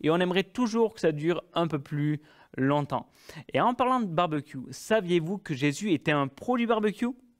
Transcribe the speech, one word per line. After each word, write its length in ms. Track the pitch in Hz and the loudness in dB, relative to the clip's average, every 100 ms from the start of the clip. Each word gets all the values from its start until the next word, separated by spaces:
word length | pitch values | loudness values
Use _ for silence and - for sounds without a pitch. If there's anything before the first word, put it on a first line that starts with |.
et 80 | 147 | 2
on 80 | 170 | 2
aimerait 260 | 180 180 | 2 0
toujours 520 | 190 - 247 220 226 | -2 -2 0 2 0
que 60 | - | 2
ça 120 | 170 | 0
dure 300 | 151 160 175 - | 0 0 -2 -2
un 140 | - 170 | -2 0
peu 140 | 151 | -2
plus 420 | - 147 147 151 - - - - | -4 -2 -2 -2 -8 -20 -12 -2
longtemps. 540 | 131 147 139 127 - _ - - - | 0 2 0 -4 -6 _ -20 -18 -4
Et 80 | 131 | 0
en 140 | 208 | 2
parlant 260 | 247 247 254 | 2 2 2
de 60 | 208 | 0
barbecue, 540 | 160 175 151 139 139 - | 0 0 -2 -6 -12 -12
saviez-vous 680 | - - 220 175 175 160 196 | -10 0 0 2 0 0 -6
que 160 | - | -6
Jésus 400 | 135 147 143 208 | -2 -2 0 0
était 200 | 156 - | 0 2
un 140 | 147 139 | 0 0
pro 300 | - - 247 | -4 -2 0
du 100 | 233 | 2
barbecue ? 420 | 220 214 - 240 262 _ _ | 2 0 -2 -4 -4 _ _